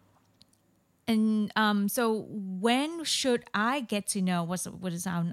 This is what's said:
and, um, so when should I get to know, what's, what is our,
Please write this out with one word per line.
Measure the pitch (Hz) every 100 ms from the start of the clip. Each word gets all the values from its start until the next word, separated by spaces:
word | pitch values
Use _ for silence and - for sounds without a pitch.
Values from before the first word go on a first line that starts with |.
| _ _ _ _ - _ _ _ _ _ -
and, | 220 220 214 208 -
um, | 214 208 202
so | - 233 220 -
when | 214 190 185 220 254 302 339
should | 302 - 269 240 -
I | 202 220 285
get | 226 208 -
to | 208
know, | 185 175
what's, | 170 180 180
what | 175 185
is | 170 185
our, | 170 170